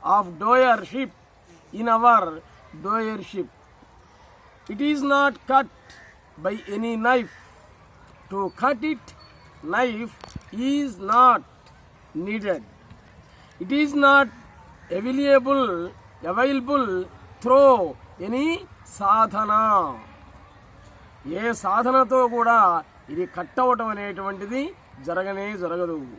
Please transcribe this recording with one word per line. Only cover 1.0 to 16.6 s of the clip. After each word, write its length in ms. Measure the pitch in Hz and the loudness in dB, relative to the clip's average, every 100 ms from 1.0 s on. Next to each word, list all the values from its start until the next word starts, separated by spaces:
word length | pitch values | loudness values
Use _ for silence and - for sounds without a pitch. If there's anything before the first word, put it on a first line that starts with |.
| 254 - _ _ _ - _ | -10 -12 _ _ _ -20 _
in 140 | 196 233 | -8 0
our 540 | 226 240 233 175 160 - - - 156 | 4 6 4 2 -8 -16 -20 -20 -14
doership. 640 | 165 220 220 214 190 202 175 _ _ _ _ _ _ _ - - - _ - | -6 -4 -4 -8 -10 -10 -10 _ _ _ _ _ _ _ -20 -20 -20 _ -16
It 140 | 214 | -4
is 200 | 285 294 | -2 0
not 440 | 277 277 285 - - | 2 2 2 -2 0
cut 200 | 262 269 - - - - - _ - | 2 2 -10 -20 -20 -20 -20 _ -8
by 220 | 165 208 - | -8 -8 -8
any 280 | 202 226 226 | -6 -4 -2
knife. 380 | 226 254 214 - - - - - - - - - - | 0 0 0 -14 -20 -20 -20 -20 -20 -20 -20 -20 -12
To 240 | 196 196 - | -6 -6 -2
cut 280 | 247 269 | -4 -2
it, 160 | 302 277 - - - - - - | -6 -8 -12 -20 -20 -20 -20 -18
knife 540 | 151 196 254 214 233 - - - - | -6 -2 -2 -4 -10 -14 -18 -18 -16
is 480 | 196 254 285 285 185 | -6 -4 -2 -4 -8
not 460 | 190 226 254 226 - - - - - _ _ | -2 4 6 4 -2 -20 -20 -20 -20 _ _
needed. 520 | 156 185 214 202 165 110 - - - - - - - - - | -10 -6 -6 -4 -4 -6 -20 -20 -20 -20 -20 -20 -20 -20 -14
It 120 | 185 | -4
is 220 | 277 302 | -2 0
not 340 | 285 277 277 269 - - - - - - | 2 6 6 4 -4 -20 -20 -20 -20 -8
available, 1040 | 180 220 262 285 277 254 277 247 175 175 - - - | -6 -4 -2 4 4 4 0 0 -4 -8 -12 -20 -14
available 840 | 160 190 262 277 | -6 -2 0 0